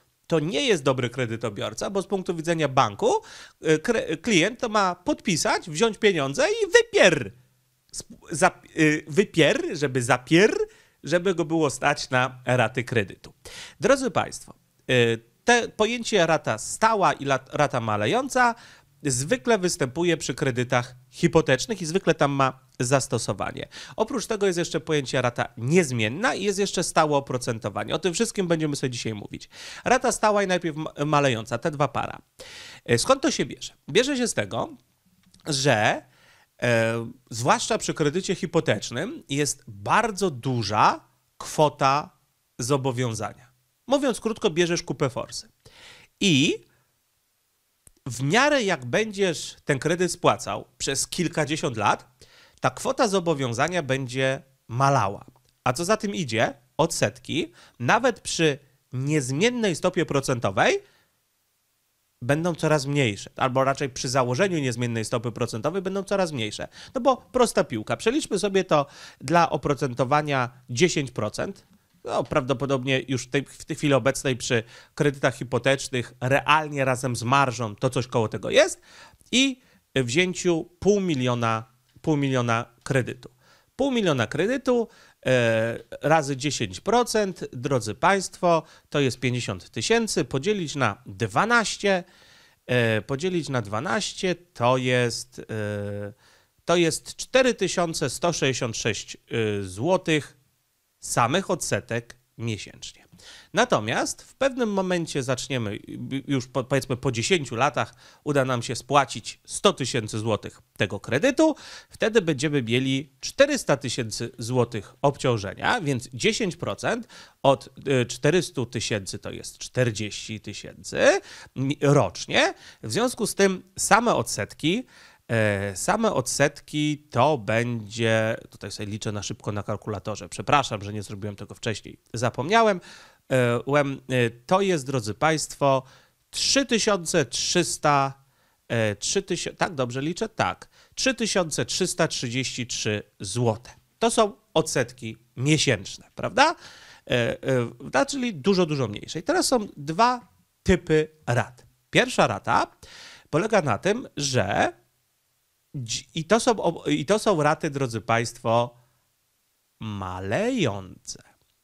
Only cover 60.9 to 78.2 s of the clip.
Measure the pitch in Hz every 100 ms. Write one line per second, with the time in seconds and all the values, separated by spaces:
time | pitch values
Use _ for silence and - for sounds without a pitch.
60.9 | _ _ _ _ _ _ _ _ _ _
61.9 | _ _ _ 120 151 175 160 156 151 135
62.9 | 143 123 98 - - 127 127 135 139 139
63.9 | - 135 135 123 123 196 165 131 117 120
64.9 | 113 110 123 117 113 117 113 143 190 185
65.9 | 196 190 202 170 139 107 - - - -
66.9 | 262 262 247 - 247 233 - - 110 107
67.9 | 117 226 285 - 190 208 190 185 156 139
68.9 | - - - 139 170 165 156 151 139 139
69.9 | 120 127 147 151 139 123 - - 123 175
70.9 | 165 135 - 107 - 196 - _ _ _
71.9 | _ - - 147 151 127 123 135 135 135
72.9 | 131 - 127 - 143 - - - 156 151
73.9 | 139 131 - 139 120 - 120 - - -
74.9 | - 147 139 139 - 120 120 135 135 -
75.9 | 127 - - 127 139 139 151 151 143 131
76.9 | 123 131 113 113 139 131 113 110 104 131
77.9 | 127 117 123